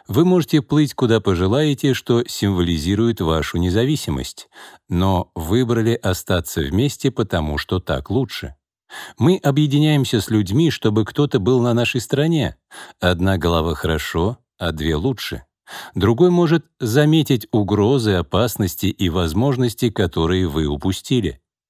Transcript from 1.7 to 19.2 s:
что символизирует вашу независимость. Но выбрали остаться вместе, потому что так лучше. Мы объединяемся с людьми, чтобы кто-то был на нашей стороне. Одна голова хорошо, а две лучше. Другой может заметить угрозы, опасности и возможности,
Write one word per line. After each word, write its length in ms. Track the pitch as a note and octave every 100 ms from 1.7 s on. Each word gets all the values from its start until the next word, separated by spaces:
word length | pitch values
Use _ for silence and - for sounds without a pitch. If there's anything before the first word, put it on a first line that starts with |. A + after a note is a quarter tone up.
| C#3 C#3
что 280 | B2 - A#2 A#2
символизирует 960 | - G2+ F#2 F2 E2 D#2 G2+ A#2 A2+
вашу 380 | E2 D#2+ D2+ E2+
независимость. 880 | F2+ G2 B2+ D#3 - C2+ - - - - - - _
Но 420 | F2 F#2+ F#2 -
выбрали 600 | - D#2+ A2+ A#2+ A#2 A2
остаться 680 | A2+ G2 F2+ - F2+ - -
вместе, 500 | C#2 F2+ C#3 - C3+
потому 480 | - G#2+ F2 D#2 D2
что 220 | - F#2
так 300 | - C2+ -
лучше. 460 | A2 C3 - B1+ - _ _ _ - - -
Мы 200 | A#2 F#3
объединяемся 800 | - C#3 D3+ C#3+ D#3 D3+ B2+ A#2+
с 100 | -
людьми, 400 | A2 F#2+ A2 E3
чтобы 340 | - A2 G#2+
кто-то 360 | G#2+ - C#3+ B2
был 200 | F#2+ B2+
на 140 | A#2+
нашей 260 | A#2 A#2 B2+
стороне. 560 | - C#3+ D#3 E3 A2 - _ - - -
Одна 380 | F2+ F2 F#2 F#2+
голова 360 | E2+ E2+ D#2+
хорошо, 640 | D#2 E2 D#2 - E2 F2+ - _ _
а 120 | F2
две 240 | D2+ D#2+
лучше. 500 | D#2 A2 B2 - B1+ - _ - - -
Другой 360 | - G#2 A2+ F3+
может 360 | F3 E3+ D#3+ - _
заметить 680 | A#2+ B2 D3+ D#3+ C#3+ B2 -
угрозы, 600 | A2 G2 G2+ G#2 C3+ A2
опасности 760 | F#2 E2 F#2+ A#2+ - F#2+ - F#2
и 220 | - F2+
возможности, 800 | F2